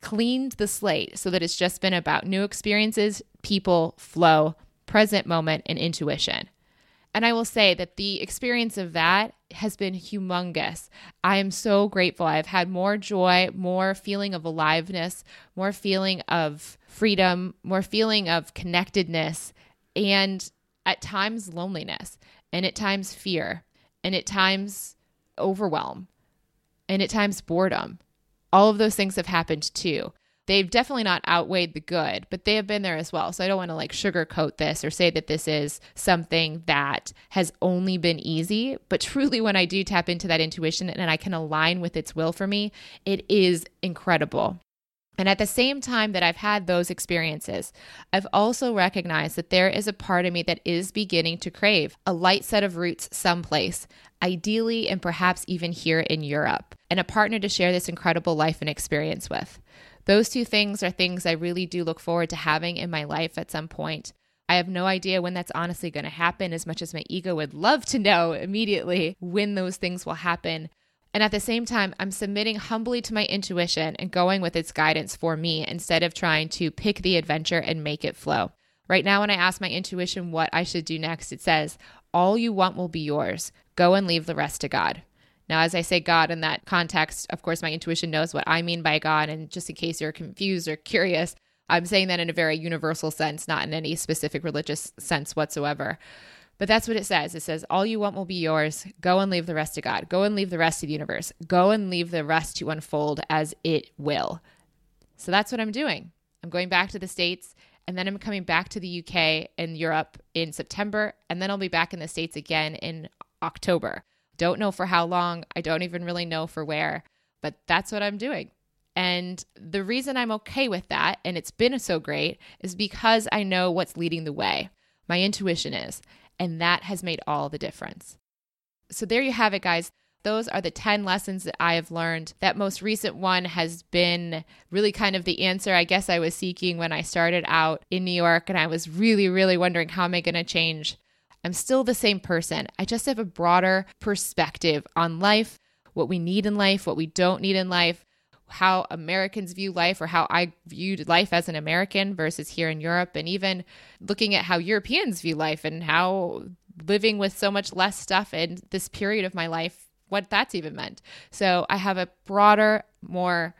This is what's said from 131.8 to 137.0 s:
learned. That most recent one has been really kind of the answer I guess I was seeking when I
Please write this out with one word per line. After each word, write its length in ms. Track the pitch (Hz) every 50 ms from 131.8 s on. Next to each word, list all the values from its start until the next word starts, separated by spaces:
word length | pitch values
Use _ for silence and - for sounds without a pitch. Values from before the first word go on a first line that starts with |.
| 165 -
learned. 420 | 170 165 165 165 165 160 160 - - _
That 160 | - 190 -
most 260 | 190 202 196 190 -
recent 320 | 185 214 220 208 - 185 -
one 300 | - 185 185 185 180 180
has 380 | 175 160 180 165 165 170 170 _
been 600 | _ - 175 175 175 175 175 175 170 160 160 160 _ - - _ _
really 200 | 175 196 214 208
kind 240 | 202 - 214 196 190
of 100 | 190 170
the 180 | 180 175 -
answer 320 | 185 185 185 190 - 208 185
I 100 | 175 175
guess 240 | - 185 190 196 -
I 100 | 180 170
was 160 | 165 165 170
seeking 420 | - 185 185 180 - 185 180 170
when 160 | 165 170 165
I 100 | 156 151